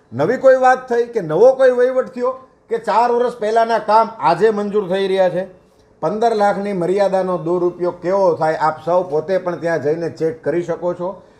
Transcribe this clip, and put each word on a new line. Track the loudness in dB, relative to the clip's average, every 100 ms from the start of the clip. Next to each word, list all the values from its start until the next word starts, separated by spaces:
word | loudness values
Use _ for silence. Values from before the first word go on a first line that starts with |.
| _
નવી | -4 -2 4
કોઈ | 4 6
વાત | 4 2 0
થઈ | -2 -2
કે | -4
નવો | -2 4 4
કોઈ | 6 2
વહીવટ | 4 0 0 -4
થયો | -4 -6 -6 -16 _ _
કે | -6
ચાર | 0 0 2
વર્ષ | 2 0 -2
પહેલાંના | 0 0 2 0
કામ | 2 2 2 0
આજે | 0 2 2
મંજૂર | 2 -2 -4 -2
થઈ | -2 0
રહ્યા | 2 0
છે?" | 0 -8 -14 _ _ _ _
પંદર | -6 0 0 2
લાખની | 0 0 -4
મર્યાદાનો | -4 -2 0 0 0 -2 -4
દુરુપયોગ | -2 -2 -2 -2 -6 -4
કેવો | -4 0 0
થાય, | 2 -2 0
આપ | -2 -2 -2
સૌ | 0
પોતે | 0 -4 -2 -4
પણ | -4 -4
ત્યાં | -4 -2
જઈને | -2 -2 -4
ચેક | -4 -4 -4
કરી | -4 -4
શકો | -4 -4 -4
છો. | -4 -8 -10 -20